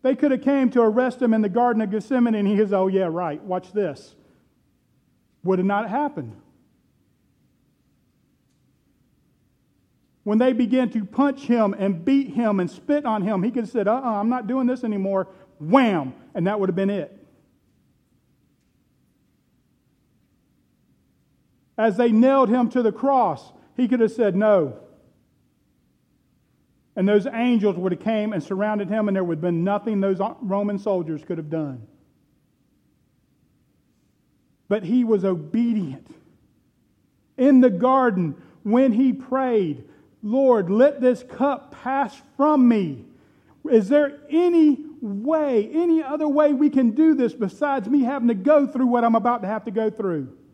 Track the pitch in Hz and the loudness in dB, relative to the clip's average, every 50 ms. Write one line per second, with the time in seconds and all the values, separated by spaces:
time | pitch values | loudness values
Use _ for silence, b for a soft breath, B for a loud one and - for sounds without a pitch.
0 | - 254 262 - - 294 262 254 254 269 277 277 262 247 - 247 233 220 208 240 | 0 -2 0 0 0 0 0 0 0 -2 0 2 0 0 2 2 2 2 2 2
1 | 254 254 247 - 262 233 226 220 214 202 175 233 240 247 233 220 220 202 196 214 | -2 -2 -2 -2 0 0 2 2 0 0 0 0 0 2 0 0 -2 -2 -4 -6
2 | 202 - 269 254 240 240 220 214 202 196 208 196 214 196 202 190 190 190 190 196 | -4 -2 0 0 0 0 0 0 0 0 2 0 0 0 0 0 0 0 0 0
3 | 190 170 160 170 180 165 147 156 190 202 180 185 180 - - 208 202 165 139 - | -2 -2 -4 -4 -6 -6 -8 -10 -8 -6 -8 -8 -8 -6 -6 -4 -4 -4 -6 -10
4 | - - _ _ b b b b b b b _ _ _ _ _ _ _ _ _ | -18 -20 _ _ b b b b b b b _ _ _ _ _ _ _ _ _
5 | _ _ _ _ _ _ _ _ _ 175 190 180 185 196 202 202 220 208 202 262 | _ _ _ _ _ _ _ _ _ -2 -2 0 0 -2 -2 -2 -4 -4 -4 -4
6 | 294 285 - 170 131 113 107 98 _ _ _ _ _ _ _ _ _ _ _ _ | -4 -4 -6 -10 -14 -14 -16 -20 _ _ _ _ _ _ _ _ _ _ _ _
7 | _ _ _ _ _ _ _ _ _ _ _ _ _ _ _ _ _ _ _ _ | _ _ _ _ _ _ _ _ _ _ _ _ _ _ _ _ _ _ _ _
8 | _ _ _ _ _ _ _ _ _ _ _ _ _ _ _ _ _ _ _ _ | _ _ _ _ _ _ _ _ _ _ _ _ _ _ _ _ _ _ _ _
9 | _ _ _ _ _ _ _ _ _ _ _ _ _ _ _ _ _ _ _ _ | _ _ _ _ _ _ _ _ _ _ _ _ _ _ _ _ _ _ _ _
10 | _ _ _ _ _ 202 208 220 247 262 262 226 247 208 240 254 254 - - 226 | _ _ _ _ _ 0 0 2 2 2 2 0 0 0 0 0 0 -2 -4 -6
11 | 202 185 - - 277 285 277 277 - - 240 233 220 196 196 196 190 202 196 165 | -8 -6 -2 0 0 0 0 -4 -4 -2 0 0 0 0 -2 -2 -2 -4 -4 -2
12 | - - 269 277 277 262 - 220 240 220 202 190 180 170 - - - - 285 294 | -2 0 0 0 0 -2 -4 -4 -2 0 0 0 -2 -4 -6 -12 -4 -2 -2 -2
13 | 294 262 214 214 180 202 220 185 175 233 226 254 226 180 - 240 196 196 226 262 | 0 -2 -4 -2 -2 -2 -2 -2 -2 -2 -4 -4 -8 -4 -4 -2 0 0 0 0
14 | 277 247 220 202 208 226 247 254 226 196 247 262 262 240 247 247 - 226 214 202 | -2 -4 -4 -2 -2 -2 -2 -4 -4 -4 -4 -2 -2 -2 -2 -2 -4 -6 -4 -4
15 | 190 196 196 190 180 - B B B B B _ 147 156 196 277 262 226 196 165 | -4 -2 -2 -2 -4 -4 B B B B B _ -4 2 2 4 4 4 0 -2
16 | 135 127 123 - - - _ 208 170 190 214 214 196 190 180 185 196 196 202 196 | -4 -6 -12 -16 -20 -12 _ -4 -4 -2 -2 -2 -4 -4 -2 -2 -2 -2 -4 -4
17 | 147 - - - - _ _ _ _ _ _ _ _ _ _ _ _ _ _ _ | -8 -10 -14 -20 -20 _ _ _ _ _ _ _ _ _ _ _ _ _ _ _
18 | _ _ _ _ _ _ _ _ _ _ _ _ _ _ _ _ _ _ _ _ | _ _ _ _ _ _ _ _ _ _ _ _ _ _ _ _ _ _ _ _
19 | _ _ _ _ _ _ _ _ _ _ _ _ _ _ _ _ _ _ _ _ | _ _ _ _ _ _ _ _ _ _ _ _ _ _ _ _ _ _ _ _
20 | _ _ _ _ _ _ _ _ _ _ _ _ _ _ _ _ _ _ _ _ | _ _ _ _ _ _ _ _ _ _ _ _ _ _ _ _ _ _ _ _
21 | _ _ _ _ _ _ _ _ _ _ _ _ _ _ _ - 220 226 190 196 | _ _ _ _ _ _ _ _ _ _ _ _ _ _ _ 0 0 0 2 2
22 | 240 240 220 220 240 262 269 269 262 196 226 254 240 240 - 262 233 220 - - | 2 2 4 6 6 6 6 4 4 2 2 0 0 0 0 0 0 0 -2 0
23 | - 277 277 262 233 185 147 120 - - _ b b b b - 254 214 247 240 | -2 0 2 2 2 0 -2 -6 -10 -20 _ b b b b -4 -2 0 2 2
24 | 226 214 220 - 233 202 175 190 208 214 208 190 156 135 113 - - - - _ | 2 0 2 0 0 0 2 2 4 4 4 4 2 0 -4 -12 -20 -20 -20 _
25 | _ _ _ _ _ _ _ _ _ _ _ _ _ _ _ _ _ _ _ _ | _ _ _ _ _ _ _ _ _ _ _ _ _ _ _ _ _ _ _ _
26 | _ _ _ _ _ _ _ _ _ _ _ _ _ _ _ _ _ _ _ 208 | _ _ _ _ _ _ _ _ _ _ _ _ _ _ _ _ _ _ _ -2
27 | 185 196 208 208 185 269 233 226 240 247 240 226 190 208 185 170 180 190 180 - | 0 2 2 2 2 0 -6 -4 -2 0 0 2 0 0 -2 -2 -4 -4 -4 -4
28 | - 214 226 214 208 220 208 170 139 - 196 190 208 214 214 208 202 175 208 220 | -4 -4 -2 -2 -4 -4 -6 -8 -8 -6 -6 -4 -4 -4 -4 -4 -4 -4 -4 -2
29 | 214 208 196 190 185 175 165 156 160 175 175 165 170 196 202 208 202 226 220 202 | -2 -2 -2 -2 -2 -4 -6 -4 -4 -4 -2 -2 -2 -2 -2 -4 -4 -4 -4 -2
30 | 196 196 190 180 196 220 - - 262 190 190 202 208 202 208 196 202 220 196 180 | -2 -2 -2 -2 -4 -6 -6 -10 -8 -6 -4 -4 -4 -4 -6 -6 -4 -4 -4 -4
31 | 175 156 160 147 - - 180 160 160 151 160 160 156 143 131 123 110 - _ _ | -4 -6 -8 -10 -8 -10 -10 -10 -8 -8 -6 -6 -6 -8 -10 -14 -18 -20 _ _
32 | _ _ _ _ _ _ _ _ _ _ _ _ _ _ _ _ _ _ _ _ | _ _ _ _ _ _ _ _ _ _ _ _ _ _ _ _ _ _ _ _
33 | _ _ _ _ _ _ _ _ _ _ _ _ _ _ _ _ _ _ _ _ | _ _ _ _ _ _ _ _ _ _ _ _ _ _ _ _ _ _ _ _
34 | _ _ _ _ _ _ _ _ _ _ _ _ _ _ 202 220 196 160 226 254 | _ _ _ _ _ _ _ _ _ _ _ _ _ _ -2 -2 0 0 2 0
35 | 240 226 220 202 180 190 185 165 151 151 - 226 240 233 226 214 185 143 131 135 | 2 2 0 0 2 0 -2 -2 -6 -6 -2 -2 0 0 0 -2 -4 -6 -8 -12
36 | - - - - _ _ _ _ _ _ _ _ _ _ _ _ _ _ _ _ | -16 -20 -20 -20 _ _ _ _ _ _ _ _ _ _ _ _ _ _ _ _
37 | _ _ _ _ _ _ _ - 254 277 269 254 247 254 196 175 220 254 262 269 | _ _ _ _ _ _ _ 0 4 6 6 8 6 6 4 2 0 2 2 4
38 | 254 240 202 180 175 156 135 B B B B B B 208 214 247 262 269 214 220 | 2 2 0 0 -4 -4 -6 B B B B B B 0 2 2 4 2 2 2
39 | 269 262 240 269 - - 254 262 262 254 240 214 190 160 143 120 107 b b b | 2 0 0 -2 -6 -6 -4 -4 -2 0 0 0 -2 -2 -6 -10 -14 b b b
40 | b b b _ - 208 220 269 277 262 240 214 185 170 196 214 254 294 285 269 | b b b _ -8 -4 -2 2 4 4 4 2 2 0 2 4 4 4 2 2
41 | 240 247 247 247 - - - - 254 285 277 - - - - - - 247 269 269 | 0 0 0 0 -6 -18 -6 -2 -2 -2 -2 -4 -10 -20 -20 -12 -8 -6 -4 -2
42 | 277 214 - - - _ _ - 277 302 302 285 254 240 233 214 190 160 139 117 | -4 -4 -6 -18 -20 _ _ 0 2 2 4 4 4 4 4 2 0 -4 -6 -10
43 | - - b b b b b b b b b b _ 302 269 226 202 185 277 294 | -16 -20 b b b b b b b b b b _ 2 4 4 4 4 2 2
44 | 294 277 285 - - - 277 320 359 359 349 339 311 302 277 - - - - - | 2 2 -4 -10 -12 -2 0 2 2 4 4 6 6 4 4 2 -4 -18 -16 -12
45 | - 208 202 196 220 277 320 311 302 285 254 220 208 220 - 320 349 339 320 320 | -10 -8 -8 -6 -2 0 0 0 0 0 0 0 0 0 -2 -2 2 2 2 0
46 | 302 262 294 302 302 294 277 294 302 294 294 254 294 294 - 269 262 233 208 269 | 0 -2 -4 -2 -2 0 2 2 2 2 2 2 0 2 2 2 2 2 2 4
47 | 320 320 311 262 247 220 - - 220 185 - - 294 285 277 262 196 208 269 294 | 4 4 4 2 0 -2 -2 -4 -6 -6 -4 -4 -2 -2 -2 -4 -2 0 0 2
48 | 254 233 277 277 233 240 233 190 185 285 302 294 285 - - 254 262 247 240 240 | 2 0 -2 0 0 0 0 0 2 4 4 4 4 2 0 0 0 2 2 2
49 | 233 233 226 226 196 240 240 240 202 185 214 220 214 240 190 220 220 214 214 220 | 2 4 2 2 2 0 -2 -2 -4 -6 -6 -6 -8 -6 -4 -2 -2 -2 -4 -4
50 | 208 190 170 151 135 - - - _ _ | -6 -4 -4 -4 -6 -8 -14 -20 _ _